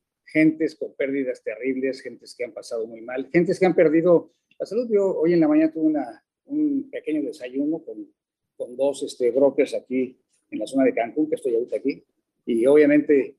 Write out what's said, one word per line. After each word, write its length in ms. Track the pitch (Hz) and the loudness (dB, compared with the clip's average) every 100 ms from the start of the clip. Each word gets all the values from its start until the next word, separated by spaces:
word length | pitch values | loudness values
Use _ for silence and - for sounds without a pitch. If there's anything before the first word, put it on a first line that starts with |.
| _ _ _ | _ _ _
gentes 500 | 156 156 156 156 - | 2 2 2 -4 -6
con 180 | 113 | -10
pérdidas 480 | - 139 139 127 120 | -6 -4 -2 -4 -8
terribles, 600 | - 107 131 131 131 127 | -10 -8 -6 -4 -4 -6
gentes 320 | 123 117 113 - | -12 -18 -20 -16
que 80 | |
han 80 | 120 | -14
pasado 340 | 110 - 117 113 | -14 -10 -8 -8
muy 140 | 113 | -12
mal, 300 | 117 131 135 | -12 -10 -2
gentes 260 | 170 175 160 | 0 0 2
que 60 | |
han 100 | 185 | 2
perdido 600 | 165 160 160 175 165 - _ _ - | 4 4 4 4 4 2 _ _ -12
la 80 | - | -6
salud. 200 | 214 240 | -4 0
Yo 280 | 202 196 156 | 0 0 0
hoy 140 | 165 | 2
en 80 | 175 | 4
la 80 | 151 | 4
mañana 240 | 151 160 | 4 2
tuve 140 | 160 156 | 0 0
una, 360 | 151 123 - _ _ | 0 -6 -12 _ _
un 460 | - 151 151 139 - | -8 -2 -2 -2 -6
pequeño 320 | 123 - 151 | -10 -4 -4
desayuno 600 | 131 - 127 135 147 160 | -4 -8 -8 -4 -4 -4
con, 240 | 120 110 101 _ _ _ _ - | -8 -14 -16 _ _ _ _ -14
con 200 | 123 123 | -10 -2
dos, 260 | 139 139 | -2 -2
este, 280 | 147 - 123 | -8 -2 0
brokers 420 | 123 139 139 127 | 4 2 2 0
aquí 460 | 110 - 127 127 - _ _ _ | -2 -4 -4 -4 -8 _ _ _
en 80 | 107 | -10
la 80 | 107 | -4
zona 180 | 135 | 0
de 100 | 131 | 2
Cancún, 360 | 113 117 147 151 | 0 -4 -2 -4
que 60 | - | -4
estoy 180 | 131 | -2
ahorita 220 | 117 123 110 | -2 -2 -4
aquí, 280 | 131 165 _ _ _ _ | -6 -6 _ _ _ _
y 220 | - 117 127 | -4 0 4
obviamente 680 | 151 147 147 147 143 - | 6 6 4 4 2 2